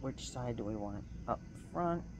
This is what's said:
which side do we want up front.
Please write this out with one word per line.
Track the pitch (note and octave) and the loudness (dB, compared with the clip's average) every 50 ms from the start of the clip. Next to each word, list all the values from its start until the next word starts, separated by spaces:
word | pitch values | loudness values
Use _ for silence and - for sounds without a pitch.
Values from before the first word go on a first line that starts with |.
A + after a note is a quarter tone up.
which | B2+ C3+ B2+ - - - | -2 -2 -2 -2 -6 -4
side | - B2+ B2 B2 A#2 | -2 0 0 0 0
do | A2+ G#2 | 2 0
we | G#2+ A2 | 0 0
want | G#2 G#2 G2+ G2+ G2+ - - - - - | 0 0 -2 -2 -4 -4 -6 -6 -4 2
up | - A2+ - - - - - - - | 2 2 2 0 -8 -10 -10 -10 -2
front. | - E3+ F3 E3+ E3+ E3 - - - | 2 4 6 6 4 4 2 -2 -6